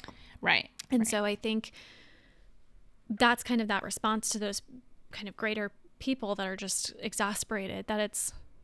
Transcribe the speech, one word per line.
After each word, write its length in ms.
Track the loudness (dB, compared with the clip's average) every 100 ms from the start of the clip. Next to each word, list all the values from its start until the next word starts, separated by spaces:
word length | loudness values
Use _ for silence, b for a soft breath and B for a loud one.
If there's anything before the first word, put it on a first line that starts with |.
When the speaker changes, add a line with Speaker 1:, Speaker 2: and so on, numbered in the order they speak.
| -6 B B B
Speaker 1:
Right. 280 | 4 4 4 -12 2
Speaker 2:
And 120 | 4
Speaker 1:
Right. 60 | 4
Speaker 2:
so 180 | 2 2
I 100 | 0
think 360 | 0 -2 -2 B B B B B B B B -20 -20 -20 -20 -20 -8
that's 340 | 4 6 4
kind 180 | 2 0
of 60 | 2
that 160 | 0
response 460 | -2 -2 0 0 0
to 100 | -2
those 220 | -2 -4 -10 -20 -18 -20 -16
kind 160 | -10 -10
of 100 | -4
greater 340 | -2 0 -4 -6 -20 -8
people 360 | -2 -2 0 -2
that 120 | -2
are 80 | -4
just 380 | -2 -2 -4 -6
exasperated, 880 | -6 0 0 0 -2 -4 -4 -6 -2
that 120 | 0
it's, 340 | 0 -2 -4 -6 -16 -20